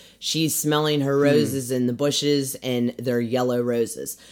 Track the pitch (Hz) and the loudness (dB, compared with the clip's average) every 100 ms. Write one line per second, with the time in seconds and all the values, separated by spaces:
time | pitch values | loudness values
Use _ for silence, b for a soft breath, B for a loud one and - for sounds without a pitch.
0 | B B - 156 156 - 151 151 151 147 | B B -6 -2 0 0 0 2 2 0
1 | 139 139 143 147 139 135 123 127 123 120 | 2 2 4 4 2 -2 -2 0 0 0
2 | 143 - 147 143 131 - 127 123 120 - | 0 0 2 0 0 -6 -4 -2 -2 -2
3 | 123 120 117 123 127 120 120 117 110 65 | -2 -2 0 0 0 0 0 0 -2 -4
4 | 69 - B | -10 -12 B